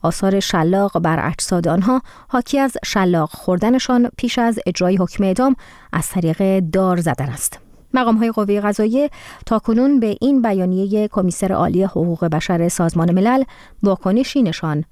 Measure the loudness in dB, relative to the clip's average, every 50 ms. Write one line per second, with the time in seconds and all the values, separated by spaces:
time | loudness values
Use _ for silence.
0 | -2 -2 -2 0 0 2 2 2 0 0 0 0 2 2 2 2 0 0 0 -2
1 | 0 0 0 0 -2 -4 -4 -6 -4 -2 -2 0 0 0 0 2 2 2 0 0
2 | -2 -6 -20 -20 -14 -4 -4 -4 -2 0 0 0 0 0 -2 -6 -8 -4 -2 0
3 | 2 2 2 0 0 -4 -6 -8 -4 -2 -2 0 2 2 2 2 2 0 2 2
4 | 2 0 -2 -4 -6 -4 -2 0 0 0 0 -2 -4 -4 -2 0 0 2 2 2
5 | 0 -2 -2 -2 0 0 2 2 2 2 0 0 -4 -20 -20 -20 -16 -6 -6 -4
6 | -4 -2 -4 -2 0 0 0 0 0 2 2 2 0 0 0 0 0 2 0 0
7 | 0 -2 -2 -2 -4 -6 -6 -6 -8 -8 -8 -10 -20 -20 -20 -20 -18 _ -2 0
8 | 2 2 2 2 2 0 0 -2 0 0 0 0 0 0 0 2 0 2 2 2
9 | 0 0 -2 -8 -20 -20 -20 -18 -4 -2 -2 0 2 2 2 2 4 4 4 4
10 | 2 0 -2 0 0 2 2 4 2 2 0 0 0 0 0 0 0 0 0 0
11 | 0 0 0 0 0 0 0 -2 -2 -2 0 0 0 0 2 0 0 0 0 -2
12 | -2 -2 -2 -2 -2 -2 -2 -2 -2 -2 0 0 0 -2 0 0 -2 0 0 0
13 | 0 2 2 2 2 2 2 0 0 -2 -6 -20 -20 -20 -10 -2 0 0 0 0
14 | 0 0 0 0 0 0 0 0 0 0 0 -4 -4 -4 -2 -4 -4 _